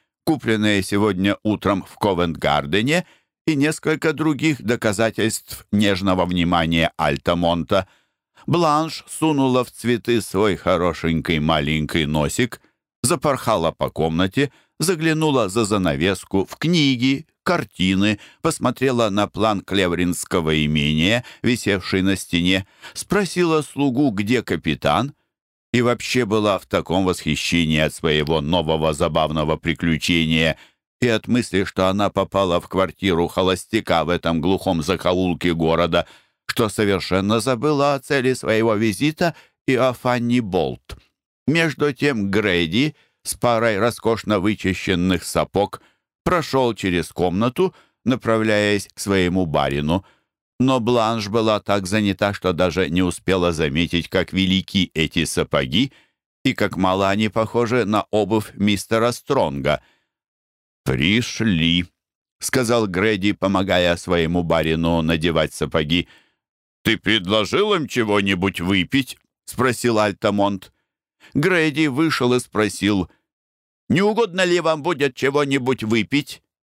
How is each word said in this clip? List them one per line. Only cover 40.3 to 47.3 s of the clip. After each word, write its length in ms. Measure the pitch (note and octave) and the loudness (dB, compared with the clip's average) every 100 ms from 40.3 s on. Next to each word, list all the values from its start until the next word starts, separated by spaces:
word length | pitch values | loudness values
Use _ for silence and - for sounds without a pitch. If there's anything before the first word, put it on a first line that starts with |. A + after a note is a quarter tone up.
| B2 | 0
Болт. 580 | G#2+ F2+ C#2+ B1 - - _ _ _ _ - | 0 -2 -2 -6 -14 -20 _ _ _ _ -2
Между 480 | E3 E3 - D3 | 0 0 0 -2
тем 380 | - C#3+ A#2 G2 | 0 -2 0 0
Грэди 640 | G2 G#2 F2 E2 G#2 D3+ - _ _ | 0 2 0 0 0 0 -4 _ _
с 120 | - - | -12 -4
парой 420 | B2 A2+ A2+ G2 | 0 2 0 0
роскошно 640 | A#2 - A2+ A2 - G#2 | -2 0 -2 -2 0 0
вычищенных 840 | G2 G2+ F#2+ F#2 - F2+ F#2 F2 | 0 0 -2 -2 -2 0 0 0
сапог 580 | - E2+ C#2+ F#2+ G#2 - _ _ _ _ | -2 -2 0 0 -2 -4 _ _ _ _
прошёл 500 | E3+ F3+ C#3+ C3 B2 | -2 -2 0 0 0
через 380 | G2+ G2 F2 D#2+ | 0 -2 -2 -4
комнату, 640 | - F2 | -2 -2